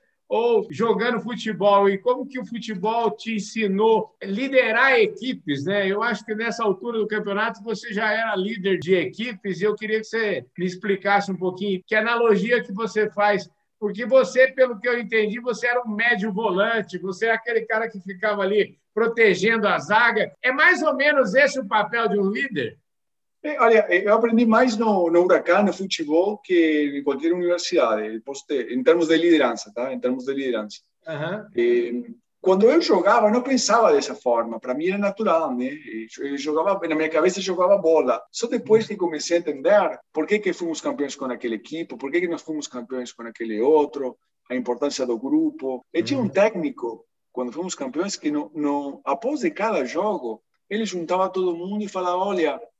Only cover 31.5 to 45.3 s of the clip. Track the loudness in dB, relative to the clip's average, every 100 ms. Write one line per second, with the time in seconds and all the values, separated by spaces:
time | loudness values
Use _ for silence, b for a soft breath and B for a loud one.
31.5 | 0 2 2 0 -6 -8 -16 _ _ 2
32.5 | 4 6 4 4 2 4 4 4 2 2
33.5 | 0 2 4 6 4 0 -4 0 0 -2
34.5 | -8 -6 -4 -2 -2 -2 -2 2 2 0
35.5 | -4 -6 -8 -12 -12 -12 -10 -8 -6 -2
36.5 | 0 0 -2 -2 -2 0 2 2 0 -4
37.5 | 0 4 4 6 4 4 -2 -4 -8 -4
38.5 | -4 4 4 4 -4 -4 -4 0 0 0
39.5 | -2 2 4 2 -4 _ -6 0 0 0
40.5 | -4 -6 -4 -6 -4 -6 -6 -8 -6 -6
41.5 | -6 -8 -10 -10 -10 -4 -2 -2 -4 -8
42.5 | -10 -8 -12 -8 -8 -8 -12 -16 -10 -6
43.5 | 0 4 4 2 -4 -8 -10 _ _ -8
44.5 | -6 -4 -4 -4 -2 -4 -4 0